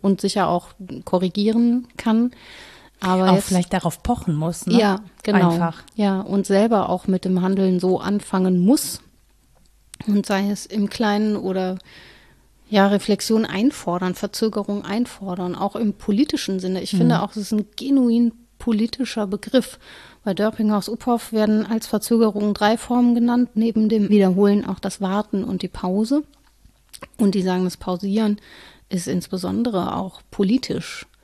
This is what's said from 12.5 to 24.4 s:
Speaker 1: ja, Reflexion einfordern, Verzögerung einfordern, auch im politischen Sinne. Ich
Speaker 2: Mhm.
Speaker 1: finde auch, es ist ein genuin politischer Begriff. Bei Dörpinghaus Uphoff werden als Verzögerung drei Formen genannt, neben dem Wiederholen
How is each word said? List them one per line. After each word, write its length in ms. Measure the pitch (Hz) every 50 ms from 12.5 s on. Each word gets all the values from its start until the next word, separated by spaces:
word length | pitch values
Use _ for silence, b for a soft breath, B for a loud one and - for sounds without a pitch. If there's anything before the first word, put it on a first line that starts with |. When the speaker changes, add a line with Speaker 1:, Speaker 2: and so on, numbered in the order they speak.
| _ _ _ -
Speaker 1:
ja, 160 | 214 202 196
Reflexion 580 | 202 208 196 - - 208 190 - - 220 214 -
einfordern, 720 | - 139 185 220 285 - - - 185 170 180 190 185 180
Verzögerung 680 | - - 196 - - 226 220 208 214 202 - 202 202
einfordern, 720 | - - 202 233 240 - - - 196 196 180 185 180 180 180
auch 200 | - 185 196 -
im 160 | 214 233 208
politischen 680 | 202 - - - 202 208 294 - - 285 - - 190 185
Sinne. 220 | 185 185 185 185
Ich 140 | 180 - -
Speaker 2:
Mhm. 20 |
Speaker 1:
finde 260 | 185 165 165 165 -
auch, 100 | - 196
es 40 | -
ist 160 | 220 202 -
ein 140 | 220 214 208 - _
genuin 560 | - - 269 277 269 247 240 226 240 240 233 - - - _ _ -
politischer 680 | - 240 226 208 220 233 - - 254 - - 226 208
Begriff. 520 | 190 196 180 - 220 - 254 - - - B B B B B B B B B -
Bei 80 | 208
Dörpinghaus 560 | 185 160 202 220 220 - 220 214 214 208 - -
Uphoff 460 | 226 226 - 254 240 226 - - 226
werden 320 | 220 214 208 214 214 214
als 200 | - 226 220 -
Verzögerung 680 | - - 208 - - 233 226 226 220 196 208 202 208 202
drei 240 | - 208 208 226 226
Formen 360 | - - 240 247 247 240 240
genannt, 360 | 233 233 240 240 247 247 240 -
neben 340 | 214 226 226 220 220 220 214
dem 180 | 226 220 202 196
Wiederholen 560 | 208 208 196 190 180 190